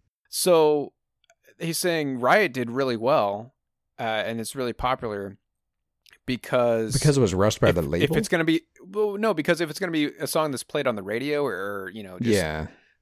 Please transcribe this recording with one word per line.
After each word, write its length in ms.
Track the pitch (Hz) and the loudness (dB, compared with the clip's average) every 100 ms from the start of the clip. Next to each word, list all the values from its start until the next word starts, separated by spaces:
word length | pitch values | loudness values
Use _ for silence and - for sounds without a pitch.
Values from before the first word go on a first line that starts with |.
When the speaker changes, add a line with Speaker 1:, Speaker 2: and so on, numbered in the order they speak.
| _ _ - | _ _ -12
Speaker 1:
So 640 | - 185 165 151 151 131 _ _ _ _ _ _ - | -2 4 4 4 2 -4 _ _ _ _ _ _ -10
he's 180 | 165 160 | -8 -2
saying 400 | 180 165 143 131 | -2 -2 -2 0
Riot 340 | 123 196 180 | 4 4 4
did 180 | 123 117 | -2 -4
really 240 | 123 131 117 | -2 0 0
well 560 | 120 147 101 101 123 _ _ _ _ - | 2 2 2 -2 -10 _ _ _ _ -8
uh, 40 | 117 110 101 | -2 -2 -2
and 140 | 113 | -4
it's 160 | 110 135 | -6 -6
really 180 | 123 | -6
popular 640 | 107 127 127 117 101 98 98 _ _ _ _ _ _ _ _ - | -2 -2 -2 -4 -6 -8 -12 _ _ _ _ _ _ _ _ -6
because 680 | 123 - 127 120 113 110 | -6 0 2 2 2 0
Speaker 2:
Because 240 | 120 151 139 | 2 4 4
it 40 | |
was 120 | 107 | 4
rushed 260 | 92 104 - | 4 2 4
by 100 | 104 | 2
Speaker 1:
if, 60 | 85 | 2
Speaker 2:
the 60 | |
Speaker 1:
if 60 | 71 | 0
Speaker 2:
label? 300 | 85 147 165 | 0 2 0
Speaker 1:
it's 100 | - | 0
gonna 140 | 175 | 0
be, 180 | 165 165 _ _ | 2 0 _ _
well, 360 | 180 208 208 202 | -10 -4 -2 0
no, 160 | 220 | -2
because 280 | 156 147 165 | 0 0 0
if 80 | 160 | 0
it's 100 | - | -4
gonna 120 | 185 | -4
be 140 | 160 147 - | -2 -2 -4
a 80 | 143 | -2
song 240 | 165 156 | 0 -2
that's 120 | 123 | -4
played 240 | - 151 135 | -6 -2 -2
on 80 | 107 | -2
the 80 | |
radio 400 | 95 113 143 147 | -4 -4 -2 -2
or, 100 | 139 | -2
or, 360 | 90 101 101 95 | -4 -6 -8 -10
you 100 | 107 | -12
know, 140 | 98 90 | -14 -4
just 180 | 113 101 | 0 2
Speaker 2:
Yeah. 300 | 80 78 78 - _ _ | 0 -4 -8 -12 _ _